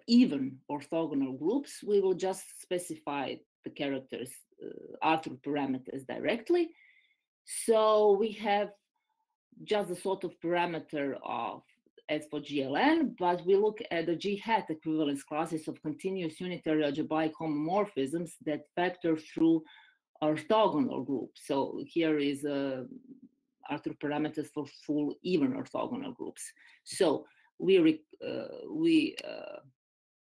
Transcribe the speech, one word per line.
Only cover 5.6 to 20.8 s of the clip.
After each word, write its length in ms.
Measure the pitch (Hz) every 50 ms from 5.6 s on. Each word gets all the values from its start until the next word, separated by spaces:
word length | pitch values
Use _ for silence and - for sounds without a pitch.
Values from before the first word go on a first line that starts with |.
| 139 131 131 131 - - - 135 131
directly. 600 | - 117 120 - 147 214 233 - - 349 349 330 320 - _ _ _ _ _ _ _ _ _ _ _ _ _ _
So 680 | - - - - 226 220 220 220 214 214 214 214 208 196 196
we 120 | 226 220
have 380 | 202 202 214 208 202 208 202 202 - - _ _ _ _ _ _ _ _ _ _ _ _ _ _ _ -
just 280 | 156 - 208 208 196 165
a 60 | 180
sort 280 | 175 - 190 190 190 -
of 140 | 170 - -
parameter 760 | - 165 175 175 175 175 165 151 139 - 160 147 139 135 123 - -
of 380 | - 120 117 117 95 107 - - _ _ _ _ _ _ - - -
as 160 | 151 151 151 -
for 100 | 151 147
G 220 | 143 - 143 139
L 140 | 135 135 143
N, 380 | 165 240 294 330 339 294 196 - -
but 280 | 180 175 175 165 170
we 100 | 180 196
look 240 | 196 214 214 214 - - -
at 140 | 175 165 165
the 120 | 170 170
G 200 | 156 - 202 202
hat 300 | 196 - 226 226 196 185 -
equivalence 540 | 160 156 - 160 156 156 156 143 143 139
classes 440 | - - 151 151 165 160 165 156 - 160
of 120 | 156 -
continuous 580 | - 156 143 - - 190 190 190 175 156 160 -
unitary 460 | 180 180 175 151 - 160 156 156 151
algebraic 480 | 143 139 151 135 120 156 156 160 156 - -
homomorphisms 920 | 165 156 147 147 156 160 185 208 202 202 - 135 135 135 156 170 170 156 - - -
that 200 | 156 147 151 - - _
vector 400 | 180 180 185 - - - 165 160
through 460 | 156 - - - - 160 165 165 160 156 - - - - _ _ _ _ _ - _
orthogonal 840 | 151 151 156 151 - - 214 220 214 165 143 151